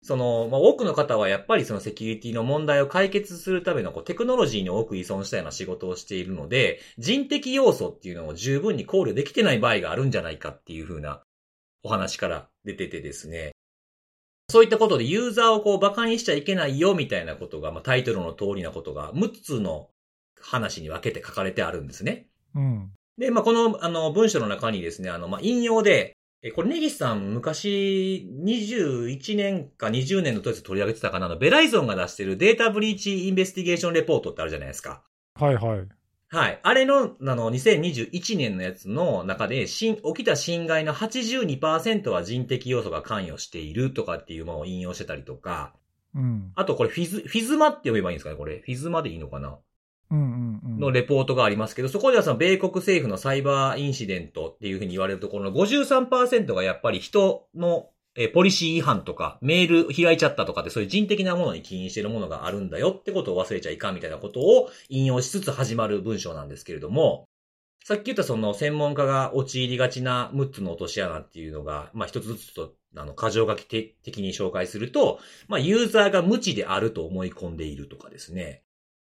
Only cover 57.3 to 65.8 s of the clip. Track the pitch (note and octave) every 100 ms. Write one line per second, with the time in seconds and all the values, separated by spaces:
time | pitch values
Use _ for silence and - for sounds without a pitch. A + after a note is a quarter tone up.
57.3 | - _ - F3 E3+ - _ _ - A2
58.3 | E3 F#3+ F#3 E3 E3 C#3+ G#2+ - - D#2+
59.3 | - B2+ E3+ F3 E3+ E3 C#3 E3+ E3 D3+
60.3 | - G2+ - - - G2+ F#3+ G#3 G#3 F#3
61.3 | F3 D#3+ E2 - F#2 F#2 A2 G#2 A2+ F2+
62.3 | D#2 E2 G2 F#2+ D#2+ C#3+ F#3+ - F#3 D3
63.3 | F2+ - G2 E2 D2+ G#2 F2+ E2+ D#2 G2+
64.3 | B2 D3+ B3 - - - C3+ C3+ B2+ B2+
65.3 | G3 F#3+ B2+ C3 A2+